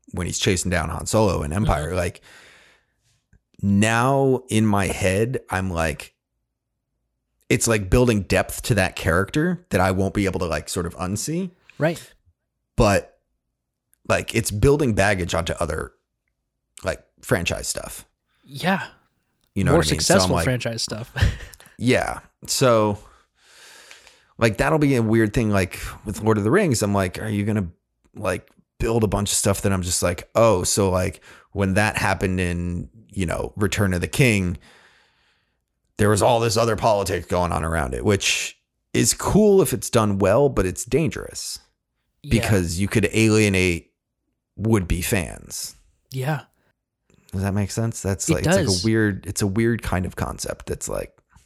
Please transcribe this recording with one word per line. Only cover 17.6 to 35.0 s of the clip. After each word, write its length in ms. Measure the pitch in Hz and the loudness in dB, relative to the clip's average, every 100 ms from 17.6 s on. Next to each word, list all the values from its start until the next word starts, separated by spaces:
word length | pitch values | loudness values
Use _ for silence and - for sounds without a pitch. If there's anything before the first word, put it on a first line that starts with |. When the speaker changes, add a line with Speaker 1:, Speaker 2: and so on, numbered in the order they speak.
| - | -6
Speaker 1:
stuff. 380 | - - - - _ _ _ | -8 -10 -16 -20 _ _ _
Speaker 2:
Yeah. 420 | - 139 180 185 - _ _ _ _ _ _ | -20 -6 -2 -2 -4 _ _ _ _ _ _
Speaker 1:
You 100 | 101 | -2
know 80 | 92 | 2
Speaker 2:
More 80 | 156 | 2
Speaker 1:
what 80 | 151 | 2
I 40 | |
mean? 80 | 165 | 0
So 120 | - 185 | 2 2
I'm 40 | |
Speaker 2:
successful 160 | 180 85 | 4 2
Speaker 1:
like, 80 | |
Speaker 2:
franchise 380 | 85 123 120 113 | 0 -2 -4 -6
stuff. 280 | - 110 120 - | -8 -8 -8 0
<laughs> 640 | - - - - - - | 0 0 -10 -20 -20 -4
Speaker 1:
Yeah. 420 | 120 104 - - - _ - | 2 2 0 -6 -12 _ -6
So 520 | - 127 113 107 101 - _ _ _ _ - - - - - - _ _ - | 2 4 4 2 -2 -8 _ _ _ _ -20 -20 -20 -20 -20 -20 _ _ 0
like, 200 | 117 101 | 0 2
that'll 220 | 135 156 | 0 2
be 160 | 147 127 | 2 2
a 60 | |
weird 320 | 110 113 110 | 2 4 2
thing, 160 | 131 110 | 2 0
like, 300 | 101 90 - - - 104 | 0 0 -4 -12 -12 -12
with 160 | 101 | -4
Lord 160 | 107 107 | 0 2
of 60 | |
the 80 | 104 | 2
Rings, 300 | 180 180 113 | 2 2 0
I'm 100 | 104 | 0
like, 280 | 98 92 - | 0 0 -4
"Are 80 | 110 | -4
you 160 | 104 104 | -2 -2
gonna, 220 | 107 87 - _ _ _ - | -2 -4 -10 _ _ _ -8
like, 340 | 95 90 - _ _ - | -4 -4 -8 _ _ -6
build 240 | 113 113 | 0 2
a 40 | 107 | 2
bunch 240 | 101 101 | 0 -2
of 60 | - | 0
stuff 240 | 104 98 | 0 0
that 100 | 101 | 0
I'm 100 | 95 | 0
just 220 | 87 - | -2 -2
like, 260 | 90 87 - 110 | -2 -4 -4 2
'Oh, 280 | 113 92 | 4 4
so, 260 | 90 - 98 | 0 0 2
like, 320 | 90 92 - - - _ | 2 -2 -6 -16 -20 _
when 220 | - 95 95 | -2 0 2
that 220 | 107 - | 0 0
happened 420 | 107 95 98 92 | -2 0 0 0
in, 480 | 87 87 87 87 - 113 - | -2 -2 -4 -6 -10 -16 -12
you 140 | 98 87 | -6 -4
know, 280 | - - - | -4 -6 -2
Return 380 | 101 - 101 | -2 0 0
of 80 | 87 | 0
the 60 | 90 | -2
King, 480 | - 131 104 90 87 _ - _ _ | 2 2 4 0 -4 _ -20 _ _